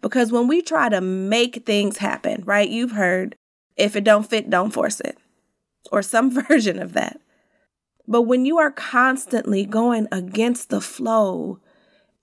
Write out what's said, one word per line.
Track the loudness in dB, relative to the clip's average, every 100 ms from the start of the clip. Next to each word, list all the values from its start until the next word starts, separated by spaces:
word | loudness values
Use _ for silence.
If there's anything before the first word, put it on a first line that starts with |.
Because | -2 0 2
when | 2 2
we | 2
try | 0 0 2
to | 2
make | 0 -2 0 0 0 -2 0
things | 0 0 -2
happen, | -4 -4 -4 -6 -2
right, | 0 0
you've | -2 -4
heard, | 0 0 0 -4 -10 _ _ _ -2
"If | 0 2
it |
don't | 4 4 4
fit, | -4 0
don't | 0 0
force | -2 -2 -2
it," | -8 -10 _ _ _ _ _ _ -4
or | -4
some | 0 2 2
<laughs> | 0 2
version | 2 2 -2
of | -4
that. | -4 -4 -8 _ _ _ _ _ _ _ _ -2
But | 0
when | 2 2 2
you | 2
are | 2
constantly | -2 -2 2 2 0 -2 -4 0 -2 0
going | 0 2 0 -2
against | -6 -6 -2 -2 -2 -4
the | -6
flow | -6 -8 -2 2 2 -2 -8 -10 _ _ _ _ _ _